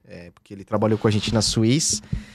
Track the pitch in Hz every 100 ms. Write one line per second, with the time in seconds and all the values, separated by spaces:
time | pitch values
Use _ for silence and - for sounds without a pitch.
0 | - 90 87 _ - 101 - 104 110 107
1 | 110 104 - 113 - 117 113 147 - -
2 | - - -